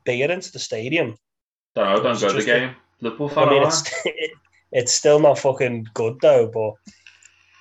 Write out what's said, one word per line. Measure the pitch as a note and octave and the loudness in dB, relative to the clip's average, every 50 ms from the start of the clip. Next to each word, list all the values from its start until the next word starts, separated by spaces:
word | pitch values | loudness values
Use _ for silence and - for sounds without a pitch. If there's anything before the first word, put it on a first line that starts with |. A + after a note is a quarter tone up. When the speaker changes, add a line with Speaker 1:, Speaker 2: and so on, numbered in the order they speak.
| - | -6
Speaker 1:
beer | - B2 A#2+ C3+ D3+ | -4 -2 -2 -2 -2
into | F3+ F#3+ F3+ - | -2 -4 -8 -14
the | - C3 | -14 -12
stadium. | - - B2 A2 A2+ C3 D#3 E3+ D3 A2+ G#2+ _ _ _ _ _ _ _ _ _ _ _ - | -10 -8 -8 -8 -6 -4 -2 -2 -2 -4 -6 _ _ _ _ _ _ _ _ _ _ _ -4
Speaker 2:
Don't | A#2 G2+ G2 G2 | -2 0 2 2
know, | A2 A2+ | 2 2
don't | B2 A#2 | 0 -2
Speaker 1:
It's | G#2 | 0
Speaker 2:
go | G#2 | 0
to | G2 - | 0 0
the | - | 0
Speaker 1:
just | - B2 | 0 2
a | A#2+ B2 | 2 0
Speaker 2:
game. | B2+ C3 - _ _ _ _ - | 0 -2 -8 _ _ _ _ -8
Liverpool | A#2+ - - - D3 C#3+ | -8 -8 -6 -6 -6 -2
fan, | - D#3 D3+ | 0 2 4
Speaker 1:
I | D3 | 4
mean, | C#3 C#3 C3+ | 4 4 4
Speaker 2:
am | |
I? | D#3 | 2
Speaker 1:
it's, | D#3+ - - - - - - | 0 -2 -4 -6 -8 -6 -8
<laughs> | E3+ D3+ D#3+ D#3 D3 - _ _ _ _ _ _ - | -8 -6 -6 -10 -10 -12 _ _ _ _ _ _ -4
it's | - C3 A#2 - - | -2 -2 0 0 -2
still | - - D3+ D3 D3 | 0 4 4 4 6
not | D#3 D3 C3+ - | 6 4 4 4
fucking | - C#3 C3 - C3+ B2 A#2+ A#2 A2+ A2 - | 0 -2 0 0 -2 -2 -2 -6 -10 -10 -6
good | - A2+ A2+ B2 - | -4 -4 -4 -2 2
though, | - D#3 C#3 B2 A2+ | 2 4 6 4 4
but | A2 A2+ A2+ A2 G#2+ G#2 _ _ - - _ _ - _ _ _ _ _ _ _ _ _ _ | 2 -2 -4 -4 -6 -6 _ _ -20 -20 _ _ -20 _ _ _ _ _ _ _ _ _ _